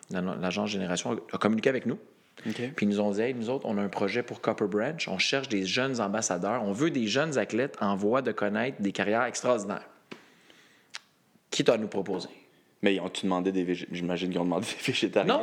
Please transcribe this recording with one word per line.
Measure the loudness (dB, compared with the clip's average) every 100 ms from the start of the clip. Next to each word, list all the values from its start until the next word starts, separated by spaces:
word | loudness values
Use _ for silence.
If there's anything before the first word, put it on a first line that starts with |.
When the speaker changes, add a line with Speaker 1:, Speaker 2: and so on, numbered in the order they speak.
| -8
Speaker 1:
la, | -4
l'agence | -2 -2 -2 -2 -2
Génération | -2 -2 -2 -2
a, | -4 -6 0
a |
communiqué | 2 4 2
avec | 2 0
nous. | -4 -8 -20 _ -10 -8
Speaker 2:
Ok. | -6 -6 0
Speaker 1:
Puis | 2
ils |
nous | 2
ont | 2
dit, « | 2
Hey, | 0
nous | -2 -2
autres, | -2 0
on | 0
a |
un | -2
projet | 0 0 0
pour | -4 -2
Copper | -2 0 0
Branch. | 2 0 -2 -4
On | 0
cherche | 0 0 0
des | 0 0
jeunes | 0 0 0
ambassadeurs. | 0 0 0 0 0 0
On | 0
veut | 0 0
des | 2 0
jeunes | 0 0 0
athlètes | 0 0 -2 -2
en | 0 2
voie | 2 2
de | 2
connaître | 0 0 0 -2 -2
des | -2
carrières | 0 2 2
extraordinaires. » | 2 0 0 2 0 -6 -8 -20 _ -20 -20 -20 -20 -20 -20 _ _ -16 -16 _ _ _ _
Qui | 2
t'as | 4
à | 4
nous | 2
proposer ? | -2 -2 -4 -6 -14 -20 _ _ _
Speaker 2:
Mais | 2
ils | 2
ont-tu | 0 -2
demandé | 0 2 2
des | 2
végé-, | 0 -2 -4
j'imagine | -4 -2 -2 0
qu'ils | 0
ont |
demandé | 2 0 -2
des | -4 -2
végétariens. | 0 2 4 4 2